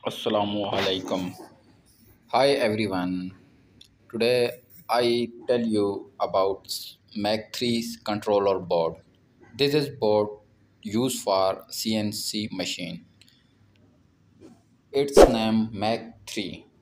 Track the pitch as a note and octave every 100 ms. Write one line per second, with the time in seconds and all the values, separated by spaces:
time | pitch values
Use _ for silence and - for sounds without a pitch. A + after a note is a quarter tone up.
0 | A2 - - G#2+ G2+ G#2 G2 G2 F#2+ F#2+
1 | F#2 F#2+ F2+ - - - _ _ _ _
2 | - - _ A#2+ C3+ C3+ A#2 G#2+ G#2+ F#2
3 | F2+ F#2 F#2 - - _ _ - - _
4 | _ A2+ A2+ B2 A#2+ - _ - - A#2+
5 | A#2+ A#2+ A#2 - - B2 A#2 G#2+ G2+ G2+
6 | - _ G2 G2+ F#2+ F#2+ - - - -
7 | _ G#2+ G#2 A2 G#2+ - A#2+ A#2 A#2 -
8 | - G#2 G#2 G2+ G2 F#2 F2 F2 E2 D#2+
9 | - _ _ _ - A2 C#3+ D3 C3+ -
10 | A2 G#2+ G#2 - _ _ _ _ G#2+ G#2
11 | B2+ B2 - F#2+ F#2+ F#2+ - - A2 A2
12 | G#2 A2 - G#2+ G#2+ F#2+ F2+ - F2 F2
13 | - _ - _ _ _ _ _ _ _
14 | _ _ _ _ - - _ _ _ C#3
15 | C#3+ - C3 A#2 A2 A2 A2 A2 G#2 A2+
16 | - - - - F#2 E2 - _